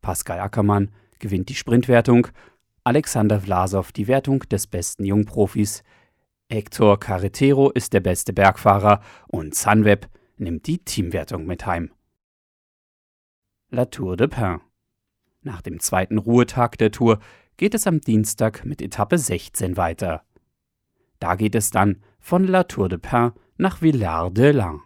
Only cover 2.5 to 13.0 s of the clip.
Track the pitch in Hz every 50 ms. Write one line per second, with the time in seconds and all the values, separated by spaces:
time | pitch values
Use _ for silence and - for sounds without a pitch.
2.5 | _ _ _ _ _ _ _ 120 123 160 151 - - 127 107 104 107 104 95 98
3.5 | 95 90 92 92 95 95 90 - - - 101 104 131 135 135 135 135 135 - -
4.5 | 110 98 - _ - 90 85 - - - 101 98 98 107 104 104 - 117 101 95
5.5 | - 104 104 101 - - _ _ _ _ _ _ _ _ _ _ _ _ _ _
6.5 | 117 107 104 - - - 120 104 101 101 - - 98 90 92 98 - - 135 135
7.5 | 139 135 139 135 - 131 - - - 101 92 98 90 - - - 95 101 98 98
8.5 | 95 - - 107 98 101 98 104 104 101 - - - - _ _ - 87 78 76
9.5 | - - - - 107 110 104 104 101 98 - - - _ _ _ _ _ 104 87
10.5 | 85 80 _ - 160 180 _ - - - 92 85 - 87 71 - - 85 78 80
11.5 | 87 - - 107 87 85 87 73 _ _ _ _ _ _ _ _ _ _ _ _
12.5 | _ _ _ _ _ _ _ _ _ _